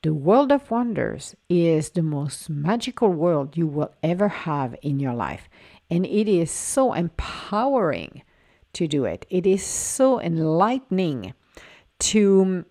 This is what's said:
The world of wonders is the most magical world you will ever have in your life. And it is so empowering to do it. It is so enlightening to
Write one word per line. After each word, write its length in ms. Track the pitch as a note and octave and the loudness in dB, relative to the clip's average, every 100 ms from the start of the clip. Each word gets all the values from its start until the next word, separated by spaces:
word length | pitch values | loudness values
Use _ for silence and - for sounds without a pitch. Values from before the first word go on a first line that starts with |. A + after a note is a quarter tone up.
| D#3 | -2
The 60 | |
world 400 | D3+ C#3+ A#3+ C#4 | 0 4 4 4
of 180 | C#4+ - | 2 0
wonders 640 | A3+ A#3+ G#3 - - - - _ | -4 -2 -2 -4 -6 -14 -20 _
is 400 | F3 E3+ D#3 D3+ | 2 4 2 0
the 120 | F3 | -2
most 480 | D#3+ D3 D3 - - | -2 -2 -6 -8 -10
magical 600 | D3 D#3 A#3 B3+ - A3 | -4 -2 -2 -4 0 0
world 480 | E3 F3 D#3 C#3 E3 | 2 2 0 -2 -2
you 100 | D#3+ | -2
will 260 | D3 D3 _ | -2 -6 _
ever 280 | D#3 F3 G#3 | -4 0 0
have 440 | - E3 D3 B2+ - | -2 -4 -4 -4 -6
in 200 | D3 C#3 | -4 -2
your 120 | C#3 | -2
life. 360 | A#2+ D2 - - _ - - _ | -4 -6 -8 -16 _ -20 -20 _
And 160 | E3+ F#3 | -2 0
it 240 | G#3 G#3+ | 0 2
is 200 | F3+ E3 | 2 0
so 440 | - - - C4 | -4 -4 0 2
empowering 1300 | - E3+ - - - - G#3 C4 C4+ F3 F#2+ D#2 - _ _ _ _ _ | 0 -4 -6 -10 -10 -6 -2 0 2 0 -2 -8 -16 _ _ _ _ _
to 160 | - E3 | -4 -2
do 160 | C#3+ | 0
it. 220 | A2+ E2 - | -2 -4 -4
It 160 | F3+ F#3 | 0 2
is 200 | F#3+ - | 0 -2
so 560 | - - - C4 B3 | -6 -6 2 2 2
enlightening 1120 | E3+ E3 D#3+ D#3+ G#3 C4 - F#3 F3+ C3 F#2+ - _ - - - _ _ | 0 0 2 2 2 0 -2 -2 0 -4 -8 -14 _ -20 -20 -20 _ _
to 640 | - G#3+ G3+ F#3+ F#3+ F#3 - | 0 4 6 6 4 0 -8